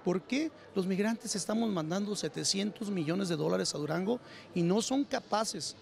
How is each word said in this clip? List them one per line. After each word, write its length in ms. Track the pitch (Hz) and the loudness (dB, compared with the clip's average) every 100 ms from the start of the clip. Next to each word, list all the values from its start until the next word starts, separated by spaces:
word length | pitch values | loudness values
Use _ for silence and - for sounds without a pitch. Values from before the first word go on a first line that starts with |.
¿Por 160 | - 180 | 2 0
qué? 280 | - 262 311 - - | 0 -2 -2 -6 -6
Los 120 | - 185 | -2 0
migrantes 480 | 190 208 226 214 | 2 2 0 -2
estamos 340 | 196 - 214 233 | -4 0 0 2
mandando 440 | 180 156 185 208 | 0 0 0 -2
setecientos 760 | 202 160 160 147 196 202 - 202 | -2 -4 -2 0 0 0 -2 -4
millones 400 | 190 151 185 190 | 0 0 0 0
de 60 | 160 | 0
dólares 380 | 151 185 175 | 2 2 0
a 40 | - | -2
Durango 420 | 147 165 190 247 - - - | -2 0 0 0 -4 -18 -6
y 80 | 175 | 2
no 200 | 170 202 | 4 4
son 200 | 226 269 | 2 0
capaces 760 | 277 240 - 208 220 185 - - | 0 -2 0 0 0 -4 -8 -10